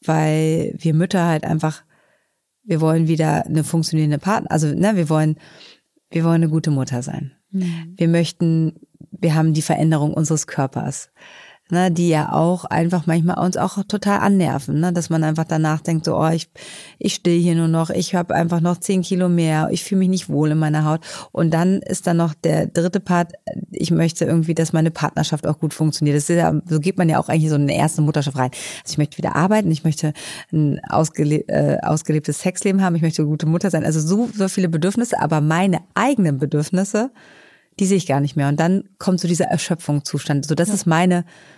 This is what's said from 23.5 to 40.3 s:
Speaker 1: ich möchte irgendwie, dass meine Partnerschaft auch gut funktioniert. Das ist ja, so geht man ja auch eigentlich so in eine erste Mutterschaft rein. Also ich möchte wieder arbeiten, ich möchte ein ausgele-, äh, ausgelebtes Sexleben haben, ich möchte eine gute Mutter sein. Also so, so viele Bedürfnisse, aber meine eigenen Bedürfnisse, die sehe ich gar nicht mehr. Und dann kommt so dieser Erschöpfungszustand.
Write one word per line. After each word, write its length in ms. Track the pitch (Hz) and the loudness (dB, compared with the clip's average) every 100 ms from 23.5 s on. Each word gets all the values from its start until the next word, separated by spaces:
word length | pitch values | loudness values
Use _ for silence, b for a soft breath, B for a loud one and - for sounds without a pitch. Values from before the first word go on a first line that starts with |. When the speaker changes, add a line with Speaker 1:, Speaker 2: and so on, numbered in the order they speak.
| - - | -10 -10
Speaker 1:
ich 200 | - 165 | -6 0
möchte 340 | 165 165 - | 2 2 0
irgendwie, 300 | 165 165 160 | 0 2 2
dass 180 | 160 160 | 0 0
meine 180 | 160 160 | 2 2
Partnerschaft 560 | 165 151 - 151 151 160 | 0 -4 -2 -2 -2 -2
auch 120 | 151 | -2
gut 160 | 156 | -4
funktioniert. 420 | - 156 - 147 147 | 0 -2 0 0 0
Das 140 | 143 | 2
ist 60 | 170 | 2
ja, 180 | 165 151 - | 2 0 0
so 140 | 156 | -2
geht 160 | 160 190 | 0 0
man 140 | 165 | 2
ja 80 | - | 2
auch 100 | - | 0
eigentlich 220 | 160 156 | 0 2
so 60 | 147 | 2
in 60 | |
eine 140 | 143 - | 2 2
erste 240 | 151 - | 0 2
Mutterschaft 380 | 151 151 139 135 | 0 2 -2 -2
rein. 120 | 127 B B B | -4 B B B
Also 100 | - | -8
ich 60 | - | -2
möchte 200 | 147 - | -2 -2
wieder 180 | - - | -4 0
arbeiten, 340 | 185 214 190 | 2 2 2
ich 140 | 160 | 0
möchte 300 | 160 147 151 B B B B | 0 -2 -4 B B B B
ein 280 | 156 151 - - | 0 0 0 -2
ausgele-, 560 | - 156 - 147 151 - | 0 0 0 0 0 0
äh, 320 | 147 147 139 | 0 2 0
ausgelebtes 580 | - 156 - 151 151 143 | 0 -2 0 -2 -2 -4
Sexleben 420 | 185 185 202 190 | -4 -2 0 2
haben, 140 | 190 170 | 2 2
ich 60 | |
möchte 180 | 160 160 | 0 0
eine 80 | 151 | -2
gute 140 | 151 156 | 0 0
Mutter 220 | 165 196 | 0 0
sein. 160 | 160 | 0
Also 160 | - 160 | 0 0
so, 300 | 156 202 240 | 0 0 0
so 140 | 208 190 | -2 -2
viele 220 | 202 180 | 0 0
Bedürfnisse, 500 | 165 175 214 240 - | 0 0 0 -2 -2
aber 220 | 151 156 | 0 2
meine 380 | 151 165 196 170 - | 2 2 2 0 -2
eigenen 440 | - 240 269 170 135 | -2 0 2 2 0
Bedürfnisse, 720 | 147 147 147 180 190 208 254 B B B B B B - | 0 -2 0 -2 0 -2 -2 B B B B B B -4
die 80 | 190 | 0
sehe 100 | 196 | 2
ich 100 | - | 2
gar 100 | 139 | 0
nicht 160 | 143 | 0
mehr. 140 | 156 139 | 0 0
Und 100 | 147 | 2
dann 240 | 165 190 - _ | 2 0 -2 _
kommt 220 | - 180 | -2 0
so 80 | 170 | 0
dieser 160 | 165 | 0
Erschöpfungszustand. 1000 | - 165 - 165 - 147 - 147 - | 0 0 -2 -4 -2 -4 -2 -6 -2